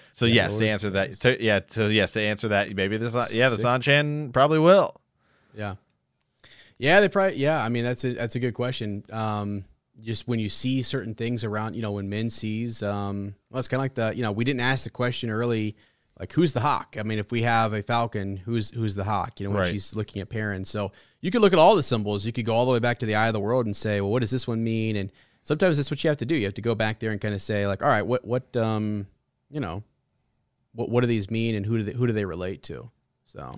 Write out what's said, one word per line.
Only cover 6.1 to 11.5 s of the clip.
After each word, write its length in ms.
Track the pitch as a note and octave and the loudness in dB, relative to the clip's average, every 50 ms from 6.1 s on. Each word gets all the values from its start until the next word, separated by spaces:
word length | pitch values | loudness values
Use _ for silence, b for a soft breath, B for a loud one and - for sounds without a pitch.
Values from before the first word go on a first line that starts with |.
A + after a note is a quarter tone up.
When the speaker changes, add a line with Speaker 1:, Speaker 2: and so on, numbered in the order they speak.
| _ _ _ _ _ _ b b b b b b b b | _ _ _ _ _ _ b b b b b b b b
Speaker 2:
Yeah, 220 | B2 D3 F3 G3+ | 2 6 6 6
they 100 | G#3 F#3 | 6 6
probably, 260 | - G3+ F#3+ F#3+ - | 4 2 2 2 2
yeah, 260 | C3+ C3+ D3+ D#3+ D3 | 0 0 2 2 2
I 60 | A2 A2+ | 0 0
mean, 160 | A#2+ A#2+ A#2 | 0 0 0
that's 200 | B2 B2+ - - | -2 -2 -2 -4
a, 100 | B2 A#2+ | -4 -4
that's 220 | - A#2+ A2+ - | -4 -4 -4 -4
a 40 | A#2+ | -4
good 140 | B2+ B2 A2 | -4 -4 -2
question. 500 | - A#2+ B2+ B2+ - A#2 G#2+ G2+ G#2 - - | -2 -4 -4 -4 -4 -6 -6 -6 -8 -10 -8
Um, 540 | G#2+ A2+ A2 G#2+ G#2 G#2 G2+ G2+ G2+ G2+ F#2+ - _ _ _ _ _ A2+ | -6 -4 -2 -2 -2 -2 -4 -4 -6 -8 -8 -12 _ _ _ _ _ -12
just 240 | A2 A#2 A2+ - - | -8 -6 -6 -4 -4
when 120 | A#2+ A#2+ A2+ | -2 -2 -2
you 80 | G#2+ G2+ | -2 -2
see 340 | - - - C3 C3 C3 | -4 -2 -2 0 0 0
certain 320 | A#2+ - - C3 G2 A2+ G#2+ | -2 -2 -4 -4 -4 -6 -6
things 300 | - A2+ A#2+ B2 A2 A2+ | -4 -4 -4 -2 -2 -4
around, 300 | G#2+ | -4